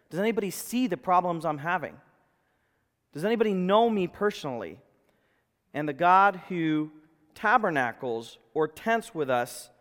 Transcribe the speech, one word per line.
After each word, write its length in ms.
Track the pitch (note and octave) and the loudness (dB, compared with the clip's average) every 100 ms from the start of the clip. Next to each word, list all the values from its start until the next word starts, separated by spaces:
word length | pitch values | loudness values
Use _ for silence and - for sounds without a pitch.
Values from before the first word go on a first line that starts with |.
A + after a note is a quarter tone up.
| _ | _
Does 80 | D#3 | -4
anybody 320 | G#3+ A3 G3+ | -2 -2 -4
see 380 | - - A#3+ B3+ | -8 -6 -2 -2
the 80 | F3 | -2
problems 480 | - F3+ F3+ E3+ | 0 2 2 -2
I'm 140 | D#3+ D3+ | -4 -6
having? 420 | D3+ F3 B2+ D#2 _ _ _ _ _ _ _ _ _ _ _ | -4 -6 -6 -14 _ _ _ _ _ _ _ _ _ _ _
Does 120 | D3 | -6
anybody 300 | F#3+ A#3 A3 | 2 6 6
know 340 | F#3+ F3+ G#3 A#3 | 4 4 6 6
me 180 | G#3+ F3 | 2 -2
personally?" 720 | - G#3 G3+ D3 A#2+ F2 E2 _ _ _ _ _ _ _ _ _ | -2 -4 -4 -8 -8 -10 -14 _ _ _ _ _ _ _ _ _
And 160 | C3+ D3+ | -8 -6
the 40 | |
God 500 | C#3 F3 F#3 G3+ F#3 - | 0 4 6 4 0 -6
who 420 | F3+ D#3+ D#3 D3+ - _ _ _ | -4 -2 -2 -4 -10 _ _ _
tabernacles 1040 | - G#3+ A#3+ G#3+ D3 A#2+ A2+ C3 A2+ A#2 - _ | -6 0 2 2 0 -2 -4 -8 -8 -10 -18 _
or 120 | D3+ D3+ | -4 -4
tents 480 | - A3 A3+ - | -4 -4 -2 -4
with 160 | D#3+ C3+ | -6 -2
us 400 | B2 B2 - - _ | -2 -2 -8 -18 _